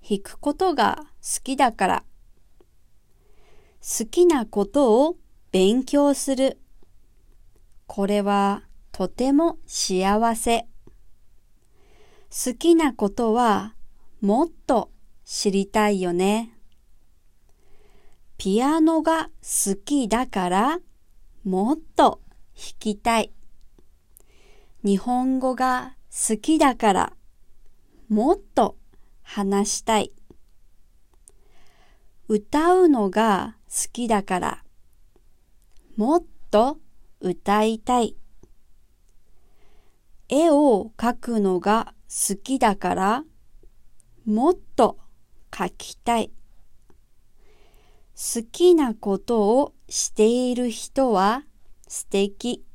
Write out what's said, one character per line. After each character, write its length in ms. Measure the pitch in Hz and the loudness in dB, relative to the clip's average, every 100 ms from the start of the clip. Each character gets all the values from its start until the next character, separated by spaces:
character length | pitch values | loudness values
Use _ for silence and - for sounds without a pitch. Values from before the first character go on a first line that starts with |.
弾 180 | - 202 | -4 -6
く 180 | - - | -6 -8
こ 160 | 285 | -6
と 200 | 294 370 | -2 -2
が 320 | 277 208 - 302 - | 2 0 -2 -12 -16
好 220 | - - | -10 -10
き 140 | - 269 | -6 0
だ 160 | 262 | 0
か 140 | - 185 | 2 -2
ら。 160 | 175 - - - - _ - - _ _ - _ _ _ - - - _ - | -2 -6 -20 -20 -20 _ -20 -20 _ _ -20 _ _ _ -20 -20 -20 _ -18
好 240 | - - 226 | -10 -8 -4
き 160 | - 359 | 2 4
な 200 | 294 214 | 4 0
こ 200 | 202 202 | -2 0
と 400 | 285 262 220 302 | 2 4 4 4
を 120 | 359 - - - | 0 -14 -20 -4
勉 320 | 185 190 247 | 2 4 2
強 300 | 254 285 285 | 0 2 2
す 200 | 277 - | 0 -2
る。 240 | 262 269 - - - - - - _ _ - - _ - - - | 0 -2 -2 -20 -20 -20 -20 -20 _ _ -20 -20 _ -20 -20 -14
こ 220 | - 196 | -4 0
れ 140 | 208 | 0
は 420 | 202 202 196 202 - - - | 2 2 2 -2 -10 -20 -18
と 160 | - 185 | -6 -6
て 240 | - 262 | -2 2
も 260 | 277 330 320 - | 4 2 -2 -12
幸 680 | - - 185 190 208 233 226 | -8 -4 0 2 2 0 0
せ。 320 | - 226 - - - - - - - - _ _ _ _ - - - - - | 0 -2 -2 -20 -20 -20 -20 -20 -20 -20 _ _ _ _ -20 -20 -20 -20 -14
好 280 | - 254 240 | -8 -6 0
き 180 | 330 330 | 4 4
な 180 | 302 | 4
こ 160 | - 202 | 0 -4
と 240 | - 226 | 0 0
は 400 | 226 240 196 202 - - - - - | 2 2 0 -4 -12 -16 -16 -20 -4
も 280 | 196 226 339 | 0 2 0
っ 20 | - - | -4 0
と 240 | 247 - - - - | 0 0 -14 -20 -20
知 260 | - - 208 | -12 -4 0
り 160 | 190 196 | 0 0
た 240 | 214 208 | 0 0
い 120 | 196 | 0
よ 100 | 180 | -2
ね。 400 | 175 190 220 226 - - - _ - - _ _ _ _ _ - - - - - - - - | 0 0 0 -4 -16 -20 -20 _ -20 -20 _ _ _ _ _ -20 -20 -20 -20 -20 -20 -20 -8
ピ 240 | 190 202 | -2 0
ア 200 | 269 320 | 2 4
ノ 200 | 320 320 | 4 2
が 280 | 320 320 311 - | 0 -2 -4 -14
好 400 | - - 196 196 | -6 -4 -2 -4
き 280 | - 285 226 | -2 -2 0
だ 180 | 220 254 | -2 -2
か 220 | 202 180 | -4 0
ら、 300 | 185 247 339 - _ _ - - - 196 | 0 0 -2 -10 _ _ -20 -20 -12 -4
も 300 | 185 214 320 | -2 0 -2
っ 20 | - - | -4 2
と 260 | - - - - - | 2 2 -16 -20 -20
弾 200 | - - - | -18 -14 -8
き 180 | 214 208 | -8 -4
た 240 | 233 196 | 0 0
い。 100 | - - - - - - - _ _ - - - - - - - | -2 -10 -20 -20 -20 -20 -20 _ _ -20 -20 -20 -20 -20 -20 -6
日 140 | 202 196 | -2 0
本 420 | 240 247 254 262 | 0 -2 0 -2
語 160 | 262 247 | -4 -2
が 400 | 254 254 254 - - | -2 -2 -8 -18 -16
好 260 | - - 214 | -8 -4 -2
き 220 | - 220 | 0 4
だ 160 | 285 233 | 4 4
か 160 | 214 | 2
ら、 220 | 185 165 - - _ - - - - _ - - | 2 -2 -6 -20 _ -20 -20 -20 -20 _ -20 -2
も 240 | 214 254 | 0 2
っ 40 | 415 | 0
と 400 | - - 220 - - - - - | 0 0 0 -2 -20 -20 -20 -20
話 500 | - - 196 202 202 - | -12 -6 -2 0 -2 -4
し 40 | - | -2
た 140 | 214 | -2
い。 120 | - - - - - - - - - _ _ _ - - - - - _ - _ - - - | -2 -10 -20 -20 -20 -20 -20 -20 -20 _ _ _ -20 -20 -20 -20 -20 _ -20 _ -20 -20 -4
歌 460 | 208 - 294 330 | -4 0 0 4
う 160 | 370 349 | 6 6
の 200 | 262 196 | 4 2
が 460 | 214 226 190 - - - | 2 2 0 -2 -14 -10
好 200 | - - | -8 -8
き 160 | - 240 | -6 0
だ 120 | 214 | 0
か 200 | 196 180 | 0 -4
ら、 240 | 156 - - - - _ - _ _ _ _ _ _ - _ 208 | -4 -8 -18 -20 -20 _ -20 _ _ _ _ _ _ -20 _ -4
も 220 | 220 339 | 0 0
っ 60 | - - - | -2 -16 0
と 260 | 208 220 - - - - - | 2 2 -2 -16 -20 -20 -8
歌 420 | 185 175 - 208 | -6 -4 0 2
い 160 | 220 226 | 2 0
た 220 | - 247 | 0 0
い。 160 | 226 - - - - - - - _ _ _ - - - - - - - - _ _ - - | 0 -6 -16 -20 -20 -20 -20 -20 _ _ _ -20 -20 -20 -20 -20 -20 -20 -20 _ _ -20 -2
絵 220 | 269 339 | 2 4
を 420 | 285 294 208 226 - | 4 4 2 0 -4
描 160 | 226 | -4
く 260 | 240 - 226 | -4 -4 0
の 220 | 196 180 | 0 0
が 320 | 196 220 - - - | 0 0 -2 -16 -14
好 280 | - - - | -6 -4 -6
き 160 | - 269 | -6 0
だ 180 | 233 196 | 0 0
か 180 | 180 180 | -4 -2
ら、 280 | 190 240 311 - - - - - - - - - 220 | -2 -2 -6 -20 -20 -20 -20 -20 -20 -20 -20 -12 -4
も 260 | 214 247 | 0 2
っ 60 | 359 - - | 0 -4 2
と 220 | 233 - - - - - - | 2 0 -20 -20 -20 -20 -18
描 220 | - 185 - | -8 -8 -10
き 180 | - - | -18 -8
た 240 | - 233 | -4 -2
い。 120 | 208 - - - - - - - _ - _ - - - - - _ - - - | -4 -10 -18 -20 -20 -20 -20 -20 _ -20 _ -20 -20 -20 -20 -20 _ -20 -20 -12
好 320 | - 233 226 | -8 -8 -8
き 260 | - 359 339 | 2 4 6
な 200 | 262 214 | 2 -2
こ 240 | 208 190 | -4 -4
と 380 | - 233 202 247 | -2 0 2 2
を 140 | 294 - - | 0 -6 -12
し 200 | - - | -8 -6
て 420 | - 220 247 254 | 2 2 4 -2
い 40 | 240 | -2
る 140 | 247 | -4
人 420 | 220 - - 262 | -6 -6 -2 2
は 320 | 202 196 247 - _ - - - | 2 2 0 -8 _ -20 -20 -14
素 200 | - - | -14 -4
敵。 580 | 196 202 202 240 - - | -2 -2 -4 -8 -8 -12